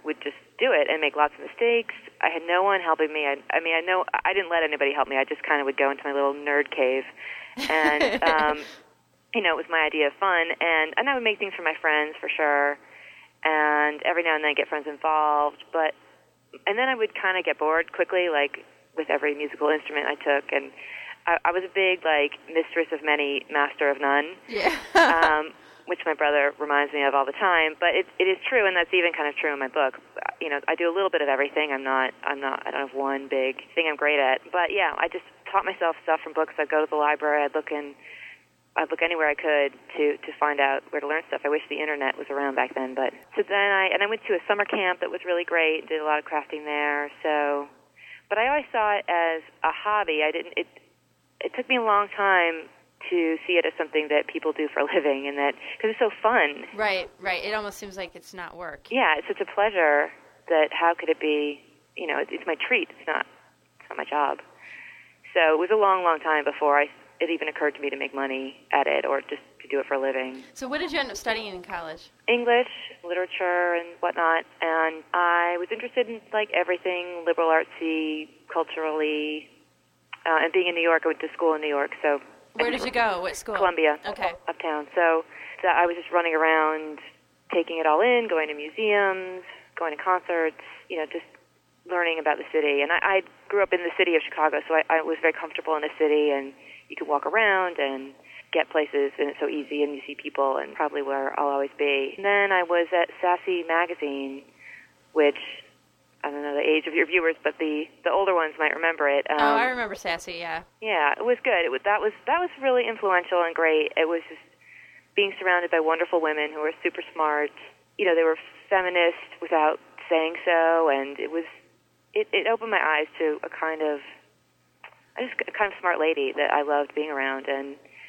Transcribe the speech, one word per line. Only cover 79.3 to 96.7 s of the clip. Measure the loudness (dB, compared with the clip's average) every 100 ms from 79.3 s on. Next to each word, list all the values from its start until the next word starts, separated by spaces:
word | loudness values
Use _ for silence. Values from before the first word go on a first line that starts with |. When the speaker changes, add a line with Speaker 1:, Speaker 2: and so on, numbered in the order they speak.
| -8 -12 _ _ _ _ _ _ -6 0
Speaker 1:
Uh, | 2
and | 4
being | 2 2
in | 2
New |
York, | 4 4 2
I |
went | -2
to | -6
school | 0 0
in | 2
New | 0
York. | -2 -2 -2
So | 0 0 -2 -20 _
Speaker 2:
Where | -4 -2
did | -2
you | -2
go? | 0 0 0
What | -4 -6
school? | -6 0
Speaker 1:
Columbia. | 2 4 2 2 -4
Speaker 2:
Okay. | -4 -4 -4 -6
Speaker 1:
Uptown. | -6 -4 -4 -2 2
So, | 4 2 -2 -12 -16 -2
so | 2
I | 4 2
was | 0
just | -2
running | 0 2 2
around, | 4 4 2 0 -6 -12 -16 -20 _ _ -4
taking | -2 -2 0
it | 2
all | 4
in, | 4 2 2
going | 0 -2
to | -6
museums, | -10 -2 2 4 2 0 -6 -10 -14 -20 -16 -8
going | -6 -4
to |
concerts, | 0 0 0 0 0 -4 -14 -20 -10
you | -8
know, | -6
just | -8 -12 -20 _ _ _ _ -4
learning | 0 0 0
about | 0 0
the | 0
city. | 0 2 2
And | 2
I, | 2
I | 2 2 0 -10 -2
grew | 0
up | 2
in | 2
the | 0 0
city | 2 2
of | 0
Chicago, | 0 0 0 0
so |
I, | 0 2
I | 0
was | 0 0
very | 0
comfortable | 0 -4 -6 -4 -2
in | -2
a | 0
city, | 2 4 4
and | 0 -4 -12 -20